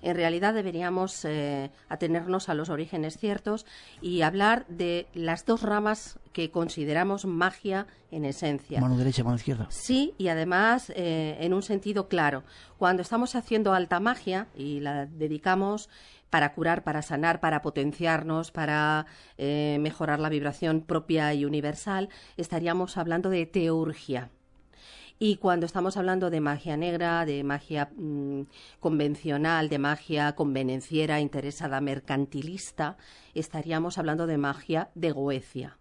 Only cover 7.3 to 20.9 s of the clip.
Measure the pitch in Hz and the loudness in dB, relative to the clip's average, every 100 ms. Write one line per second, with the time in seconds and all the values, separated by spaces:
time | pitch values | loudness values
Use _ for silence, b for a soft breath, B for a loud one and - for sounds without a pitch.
7.3 | 170 180 185 202 190 196 B B 165 147 | 2 0 0 -4 -2 -4 B B -4 -4
8.3 | 135 160 143 - 143 127 127 127 131 120 | -2 -2 -2 -2 0 2 4 2 2 2
9.3 | 120 - 135 107 - - 254 285 - 185 | 0 0 -4 -4 -6 0 2 2 0 -2
10.3 | 160 165 180 220 247 - - 175 160 156 | 0 2 4 4 4 0 -4 0 0 -2
11.3 | 151 165 185 196 202 196 202 196 180 147 | -2 0 0 0 -2 0 -2 0 2 2
12.3 | 135 - B B B 180 185 180 233 247 | 0 -6 B B B 4 4 2 0 0
13.3 | 254 - 220 208 190 175 175 208 240 - | -2 0 2 4 4 4 2 2 -2 -2
14.3 | 185 226 - 139 143 143 143 143 160 151 | -4 -4 -8 -6 -4 -4 -4 -6 -4 -2
15.3 | 151 190 185 196 214 - B B B B | -2 2 2 2 -2 -8 B B B B
16.3 | 170 147 - 165 165 - 151 147 143 165 | 2 2 2 2 2 0 -4 -2 0 2
17.3 | 165 165 156 147 147 143 147 170 160 156 | 2 2 0 0 -2 -2 0 2 2 0
18.3 | 160 165 - 151 151 151 156 151 B B | -2 -4 -4 0 2 4 2 -2 B B
19.3 | B 139 147 147 147 151 151 156 147 156 | B -2 0 2 2 0 -2 -2 0 0
20.3 | 151 143 143 165 160 160 | 0 -2 -2 2 0 2